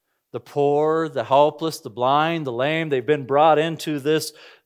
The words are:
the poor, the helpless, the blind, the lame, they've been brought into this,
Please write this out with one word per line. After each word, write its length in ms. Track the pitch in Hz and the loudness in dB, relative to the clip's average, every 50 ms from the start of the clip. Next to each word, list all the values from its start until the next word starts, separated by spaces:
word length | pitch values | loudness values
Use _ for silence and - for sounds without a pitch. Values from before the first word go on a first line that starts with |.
| _ _ _ _ _ _ | _ _ _ _ _ _
the 80 | - 120 | -14 -14
poor, 680 | - - - 143 143 143 143 147 151 156 160 160 165 156 | -14 -8 -4 0 0 2 2 2 0 0 0 -2 -4 -4
the 160 | 139 135 - | -4 -6 -2
helpless, 540 | - 135 139 147 151 151 151 160 160 151 - | 2 4 4 4 4 2 -2 -6 -8 -8 -8
the 120 | - 123 | -12 -14
blind, 540 | 101 120 123 127 139 147 156 165 170 165 151 | -6 -2 0 2 2 2 2 0 -2 -4 -6
the 80 | 131 | -6
lame, 360 | 117 120 131 147 160 160 165 156 | -4 -2 -2 -2 -2 -2 -2 -2
they've 180 | 143 127 117 | -4 -4 0
been 180 | 143 151 147 131 | -2 -2 -2 -2
brought 340 | 120 135 139 156 160 151 147 | 0 2 4 6 6 4 4
into 420 | 160 165 160 151 - 160 151 143 | 2 -2 -4 -6 -8 -8 -8 -4
this, 320 | 127 151 156 156 156 - - - - - - _ _ | -2 -2 -2 -2 -2 -6 -12 -18 -20 -20 -20 _ _